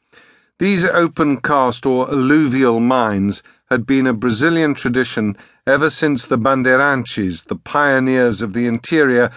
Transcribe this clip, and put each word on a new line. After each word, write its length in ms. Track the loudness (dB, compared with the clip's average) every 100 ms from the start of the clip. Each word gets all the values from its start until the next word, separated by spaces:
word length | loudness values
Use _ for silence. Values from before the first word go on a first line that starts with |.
| _ _ _ _ _ _
These 260 | -2 0 0
open-cast 1000 | 0 0 0 0 0 0 0 0 0 -2
or 240 | 0 0
alluvial 680 | -2 2 2 2 2 2 2
mines 640 | 2 2 0 0 -2 -4 -12 _ _
had 160 | -4 0
been 220 | 0 0
a 60 |
Brazilian 600 | 0 -2 0 0 0 0
tradition 600 | -2 -2 -2 -2 -2 -4 -4 -12 _ 0
ever 220 | 2 2
since 360 | 0 -2 -2 -2
the 120 | -2
Bandeirantes, 1080 | 0 0 2 2 2 0 -4 -4 -4 -6 -8
the 100 | -10
pioneers 840 | -4 0 2 2 0 2 0 0
of 120 | -6
the 140 | -4 -2
interior, 640 | -4 -2 0 2 2 0